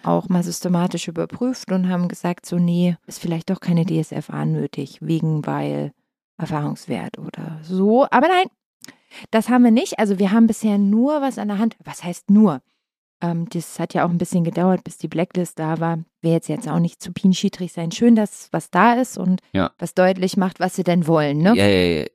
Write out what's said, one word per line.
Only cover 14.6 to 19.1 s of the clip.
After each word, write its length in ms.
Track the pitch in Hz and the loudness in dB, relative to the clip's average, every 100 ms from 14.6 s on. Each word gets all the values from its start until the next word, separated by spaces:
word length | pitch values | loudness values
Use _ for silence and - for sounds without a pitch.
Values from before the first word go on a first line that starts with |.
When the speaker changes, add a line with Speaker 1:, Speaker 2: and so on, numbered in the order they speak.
| 185 180 | 2 2
Speaker 1:
bis 140 | - - | -2 -12
die 100 | 160 | -8
Blacklist 500 | 160 175 180 170 - | -4 -4 -4 -6 -6
da 200 | 156 160 | -6 -2
war. 180 | 165 165 165 _ | -2 -4 -8 _
Will 100 | 165 | 0
jetzt, 160 | 165 - | 0 0
jetzt 200 | 151 160 | -8 -4
auch 100 | 170 | -2
nicht 200 | 170 - | -2 -4
zu 120 | - | -14
pinschiedrig 600 | - 190 180 202 - 180 | 0 2 2 -2 -4 -8
sein. 200 | - 170 | -8 -8
Schön, 240 | - 240 220 | 2 4 4
dass 320 | 208 - - | 2 -6 -8
was 180 | - - | -8 -2
da 240 | 180 220 | 2 4
ist 220 | 240 254 | 4 -2